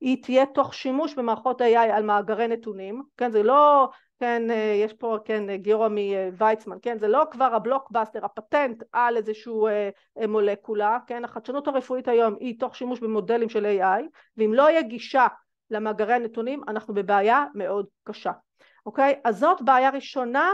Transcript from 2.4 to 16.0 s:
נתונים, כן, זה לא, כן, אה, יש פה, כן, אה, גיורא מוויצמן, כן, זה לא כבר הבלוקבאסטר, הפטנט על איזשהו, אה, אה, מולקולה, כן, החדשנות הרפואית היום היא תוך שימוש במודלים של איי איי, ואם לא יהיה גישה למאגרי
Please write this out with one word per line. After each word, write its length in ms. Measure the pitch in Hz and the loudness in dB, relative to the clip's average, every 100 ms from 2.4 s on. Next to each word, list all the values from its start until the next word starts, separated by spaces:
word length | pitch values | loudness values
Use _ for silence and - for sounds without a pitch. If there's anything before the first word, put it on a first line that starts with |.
| 233 | -2
נתונים, 560 | 226 226 190 190 233 277 - | -4 -8 -12 -12 -12 -14 -6
כן, 140 | 247 | -2
זה 120 | 220 | 2
לא, 460 | 214 269 294 285 262 - _ _ | 4 6 6 6 4 -2 _ _
כן, 320 | 240 233 233 | -4 -2 -2
אה, 300 | 226 214 202 | -2 0 0
יש 100 | 214 | -2
פה, 240 | 220 233 220 214 | -4 -6 -4 -4
כן, 240 | 214 202 | -4 -4
אה, 80 | 196 | -4
גיורא 320 | 190 214 220 | 0 2 2
מוויצמן, 880 | 208 202 196 185 180 220 220 208 185 | 0 -2 -4 -4 0 0 0 -4 -10
כן, 180 | 240 226 | -8 -2
זה 80 | 208 | 0
לא 160 | 254 311 | 2 0
כבר 240 | 240 262 226 | 0 0 0
הבלוקבאסטר, 720 | 220 269 269 226 214 220 202 | -2 -2 -2 -4 -4 -6 -10
הפטנט 580 | - - 294 277 226 - | -12 -4 -2 0 -4 -6
על 260 | 233 240 233 | 0 0 0
איזשהו, 500 | 214 214 233 220 214 | -4 -8 -8 -2 0
אה, 220 | 208 202 196 _ - | 0 -2 -8 _ -8
אה, 80 | 208 | -4
מולקולה, 720 | 214 202 202 - 208 208 240 233 | 0 0 -2 -6 -2 0 -2 -4
כן, 180 | 240 240 | -10 -10
החדשנות 420 | 226 233 277 294 | -10 -8 -6 -4
הרפואית 400 | 269 254 254 262 | -4 -4 -4 0
היום 280 | 233 226 202 | 2 2 0
היא 200 | 254 226 | -8 -6
תוך 160 | 247 - | -8 -6
שימוש 240 | 247 233 | -8 -6
במודלים 500 | 226 214 190 233 226 | -4 -4 0 0 0
של 160 | 226 208 | -2 0
איי 180 | 202 | 0
איי, 240 | 185 202 311 - _ - | 2 0 -2 -14 _ -2
ואם 160 | 214 | 2
לא 160 | 226 302 | 4 4
יהיה 120 | 330 | 4
גישה 460 | 240 233 - 269 233 - _ _ _ | 0 -8 -2 2 2 0 _ _ _
למאגרי 420 | 214 214 208 | -6 -4 -2